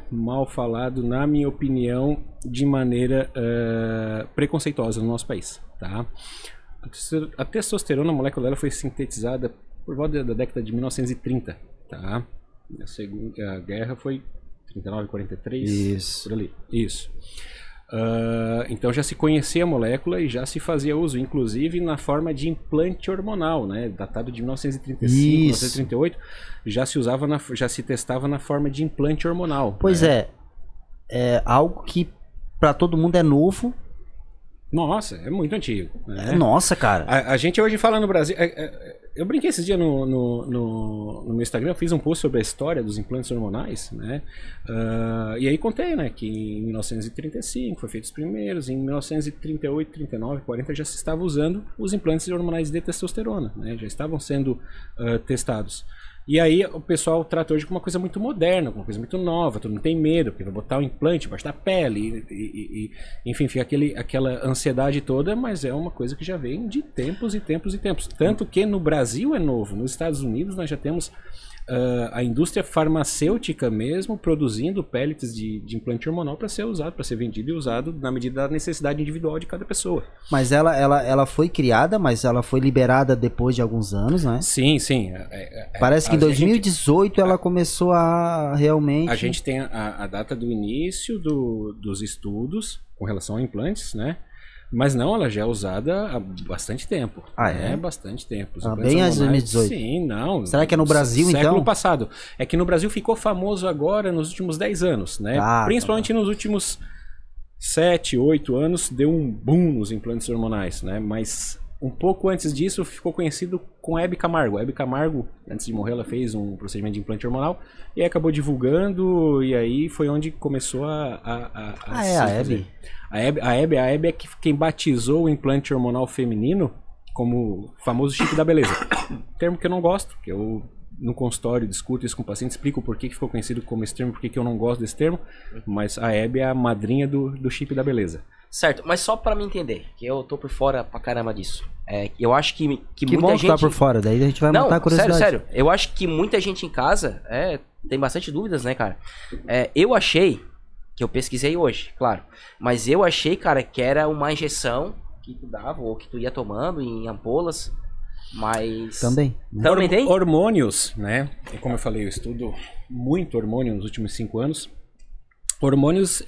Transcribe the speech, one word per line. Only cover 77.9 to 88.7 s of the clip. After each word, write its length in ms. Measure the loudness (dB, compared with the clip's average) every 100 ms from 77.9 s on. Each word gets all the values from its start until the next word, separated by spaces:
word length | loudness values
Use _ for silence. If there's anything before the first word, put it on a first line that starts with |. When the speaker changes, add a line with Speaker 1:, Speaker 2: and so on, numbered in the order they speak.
Speaker 1:
na 180 | -6 -4
medida 300 | -4 -4 -2
da 60 | -2
necessidade 480 | -2 -4 -2 -2 -2
individual 380 | -4 -4 -4 -4
de 80 | -6
cada 180 | -8
pessoa. 400 | -6 -4 -2 -2 -4 -12 -2
Speaker 2:
Mas 200 | 2 4
ela, 240 | 6 6 6
ela, 280 | 6 4
ela 220 | 4 4 4
foi 200 | 2 2
criada, 520 | 4 4 6 6 4
mas 260 | 4 4 2
ela 160 | 2
foi 180 | 2 4
liberada 560 | 6 6 6 6 6 4
depois 400 | 2 2 2 2
de 60 |
alguns 320 | 2 0 0
anos, 300 | 0 2 2
né? 160 | 2 2
Speaker 1:
Sim, 380 | 0 2 4 4
sim. 320 | 2 0 0
É, 160 | -6 -10
é, 460 | -12 -12 -12 -8 2
é, 20 |
Speaker 2:
Parece 300 | 6 6 6
que 60 | 6
em 20 |
Speaker 1:
a 40 |
gente 60 | 6
Speaker 2:
dois 120 | 6
mil 160 | 6 6
e 40 |
dezoito 640 | 4 2 6 6 6 4
ela 140 | 4 4
Speaker 1:
a 20 |
Speaker 2:
começou 540 | 2 2 2 2 4
a 640 | 6 6 4 2 0 0 4
realmente 560 | 6